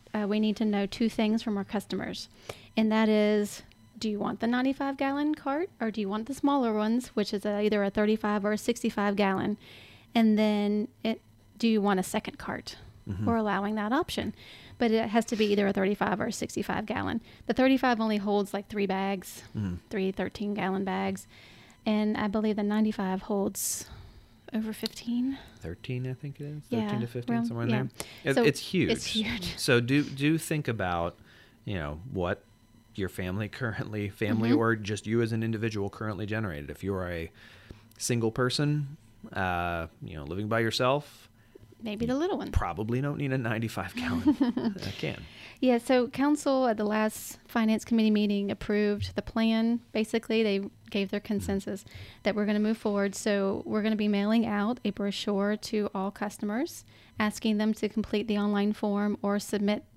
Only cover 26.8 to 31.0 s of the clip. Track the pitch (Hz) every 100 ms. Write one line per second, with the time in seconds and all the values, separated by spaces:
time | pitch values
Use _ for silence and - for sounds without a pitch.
26.8 | 214 123 120 123 123 233 233 117 117 127
27.8 | 127 - - - - 135 226 143 - 185
28.8 | 120 226 - 220 214 240 175 - - 120
29.8 | 120 143 143 135 147 160 - 156 143 110
30.8 | 92 87